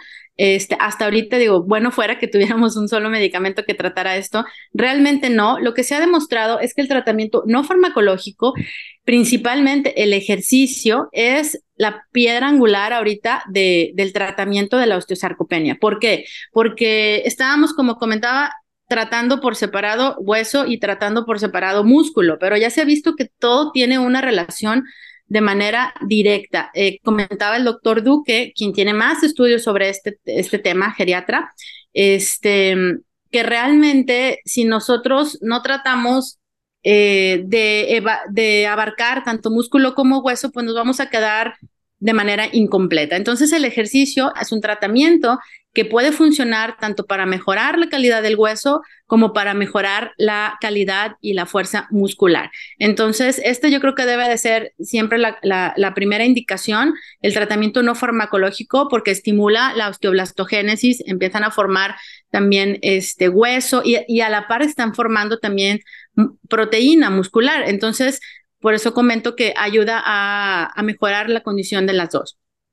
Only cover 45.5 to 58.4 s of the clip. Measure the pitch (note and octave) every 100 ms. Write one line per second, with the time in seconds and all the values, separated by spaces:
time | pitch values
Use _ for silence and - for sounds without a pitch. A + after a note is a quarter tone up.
45.5 | - _ - A3 A3+ C#4 D4+ D#4 C#4+ A#3+
46.5 | A3+ A3+ - G#3+ G3+ G3+ G3 F#3+ F#3 F#3+
47.5 | G3 B3+ E4 E4 C#4+ B3 A3+ G#3+ G#3+ G#3+
48.5 | G#3+ C4+ D4 - - - A3+ A3 G#3+ G3+
49.5 | G3+ G3 G#3 G3 G3+ A3+ - G#3+ G#3 G#3
50.5 | - A3 G#3 F#3+ F#3+ G#3+ - G#3 F#3+ F3
51.5 | G3+ F#3+ G#3 - G#3 G3 - F#3+ D#3 -
52.5 | - - - G#3+ G#3 A3 A3 B3+ B3+ G3
53.5 | B3 D4+ C#4 C4+ C4+ B3+ A#3+ A#3+ A#3 A#3
54.5 | A3+ G#3+ - - A#3 A3 A#3 A3+ G#3+ G3
55.5 | F#3 F3+ - G3 F#3+ G3+ G#3 A#3+ A#3+ -
56.5 | F#3+ - G#3+ C#4+ D#4 - - G#3 G#3 G#3
57.5 | G#3+ G#3+ B3 A#3+ A#3 B3 A3+ G#3 G3+